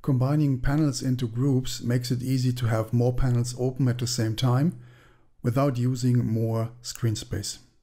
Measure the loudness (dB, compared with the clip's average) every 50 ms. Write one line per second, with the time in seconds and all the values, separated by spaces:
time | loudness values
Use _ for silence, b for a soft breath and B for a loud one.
0 | 0 0 2 2 2 2 2 2 2 2 0 2 2 2 2 4 2 2 0 -2
1 | -2 -2 0 0 -2 -4 -2 0 0 2 2 2 0 -2 -6 -4 -2 0 0 0
2 | 0 -2 -4 -2 0 -2 0 0 2 0 0 0 0 0 0 0 0 0 0 2
3 | 2 2 2 2 2 2 2 2 0 -2 -4 -4 -4 -4 0 0 0 0 0 -2
4 | -4 -4 -2 -2 -2 -2 -2 0 0 2 2 2 2 0 -2 B B B B B
5 | B B B B B B B B -4 -2 0 2 0 0 0 0 0 -2 0 0
6 | 0 2 2 2 2 0 0 0 0 0 0 -2 -2 -4 -8 -14 -14 -14 -10 -2
7 | -2 -2 -2 -2 -6 -8 -8 -8 -6 -8 -12 -12 -16 _ _ _